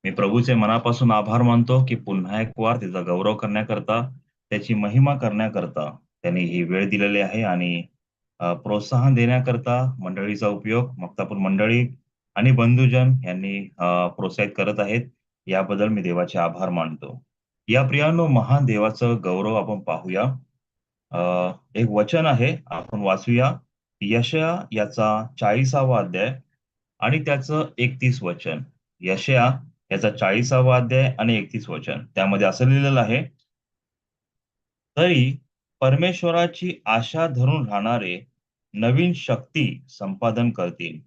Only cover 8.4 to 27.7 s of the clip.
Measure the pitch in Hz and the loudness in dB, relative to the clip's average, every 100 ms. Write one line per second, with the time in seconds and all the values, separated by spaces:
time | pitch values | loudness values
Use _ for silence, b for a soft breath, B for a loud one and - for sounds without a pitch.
8.4 | 87 87 101 104 - 123 135 123 120 127 | -6 -4 -4 -4 0 2 4 4 4 2
9.4 | 127 120 123 123 131 - 92 95 101 104 | 0 -2 -2 -2 -2 -4 -8 -6 -6 -2
10.4 | 107 101 107 113 127 - 87 - 92 98 | -2 -4 -2 -2 -2 -8 -12 -8 -6 -2
11.4 | 95 98 107 117 120 - _ _ _ - | 0 2 2 2 0 -6 _ _ _ 0
12.4 | 123 127 117 123 131 127 127 131 87 92 | 4 4 4 6 4 4 4 2 0 -6
13.4 | 98 98 98 - 87 87 87 - 95 - | -4 -6 -8 -4 0 2 0 -2 -6 -2
14.4 | 101 - 98 104 101 117 131 _ _ _ | -4 -2 -2 0 -2 -2 -4 _ _ _
15.4 | - 92 95 101 107 107 90 87 90 92 | -4 -2 0 0 0 0 0 -2 -2 0
16.4 | 85 87 95 85 80 78 69 127 _ _ | -2 -2 -4 -2 -4 -8 -14 -16 _ _
17.4 | _ _ - 123 135 139 151 170 165 123 | _ _ 0 2 2 2 2 2 4 2
18.4 | 104 143 131 107 107 104 120 113 92 92 | 4 2 2 2 0 0 0 0 0 -2
19.4 | 104 110 98 104 - 82 92 92 123 131 | 0 -2 -2 -6 -6 -6 -4 -2 -2 -4
20.4 | _ _ _ _ _ _ _ 87 90 90 | _ _ _ _ _ _ _ -4 0 0
21.4 | 90 92 _ 107 113 104 107 165 160 127 | -2 -6 _ -2 0 2 2 2 2 2
22.4 | 131 170 - 117 - 104 98 95 - 120 | 0 -2 -8 -12 -8 -4 0 0 2 2
23.4 | 135 - _ _ _ _ 101 117 117 160 | 2 -2 _ _ _ _ -2 0 0 -2
24.4 | 160 175 - 107 107 - 107 107 113 - | -2 -4 -4 -4 -4 0 0 0 -4 -2
25.4 | 107 110 135 143 131 117 90 90 110 131 | 0 2 2 2 2 2 0 -2 -4 -4
26.4 | _ _ _ _ _ _ 110 156 147 143 | _ _ _ _ _ _ -2 0 -2 -4
27.4 | 131 156 - | -2 -4 -4